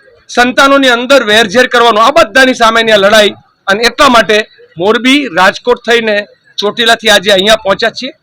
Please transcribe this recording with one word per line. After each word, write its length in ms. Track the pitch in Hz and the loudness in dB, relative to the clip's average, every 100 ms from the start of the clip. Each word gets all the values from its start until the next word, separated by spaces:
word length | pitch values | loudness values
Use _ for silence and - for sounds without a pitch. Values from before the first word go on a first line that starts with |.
| _ _ _ | _ _ _
સંતાનોની 580 | - 247 247 277 277 269 | -2 -2 0 2 2 2
અંદર 340 | 233 247 277 | -2 0 -2
વેરઝેર 440 | 214 214 220 220 247 | 0 -2 0 0 0
કરવાનું, 360 | 240 233 214 | 2 2 2
આ 80 | 233 | 2
બધાની 420 | 320 233 262 262 | 2 0 0 0
સામેની 380 | 247 226 226 226 | 2 0 0 0
આ 60 | 208 | 2
લડાઈ. 360 | 196 220 208 - _ _ - | 2 2 0 -4 _ _ -6
અને 140 | 202 | -2
એટલા 260 | 233 220 285 | -2 0 2
માટે 280 | 233 190 214 220 _ - 160 | 2 2 -2 -4 _ -20 -6
મોરબી, 420 | 190 226 247 285 262 | -2 0 0 0 -2
રાજકોટ 520 | 170 190 - 247 240 - | 0 0 0 -4 -4 0
થઈને 300 | 233 226 208 202 _ _ - | -2 0 -4 -6 _ _ -6
ચોટીલાથી 520 | 202 208 226 226 220 | -6 -2 -2 0 0
આજે 220 | 202 185 | 0 0
અહીંયા 240 | 190 202 214 | 0 0 0
પહોંચ્યા 340 | 196 196 226 | -2 -4 -4
છીએ. 220 | - 254 - | -6 -16 -16